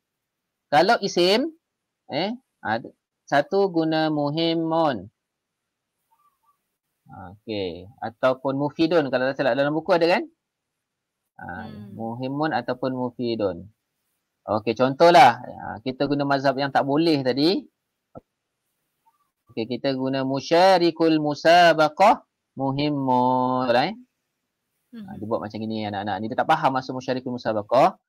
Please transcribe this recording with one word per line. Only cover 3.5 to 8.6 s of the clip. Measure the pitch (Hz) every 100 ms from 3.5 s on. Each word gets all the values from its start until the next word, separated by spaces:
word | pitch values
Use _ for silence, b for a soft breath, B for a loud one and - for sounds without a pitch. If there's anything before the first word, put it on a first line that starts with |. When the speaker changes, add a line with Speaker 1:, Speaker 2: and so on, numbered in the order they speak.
| 196 196
Speaker 1:
guna | 165 160 156 156
muhimmun. | 147 143 160 165 165 165 165 156 110 95 _ _ _ _ _ _ _ _ _ _ _ _ _ _ _ _ _ _ _ - - 92
Okey. | 104 - 104 92 85 95 -
Ataupun | 110 - 131 127 139
mufidun. | 135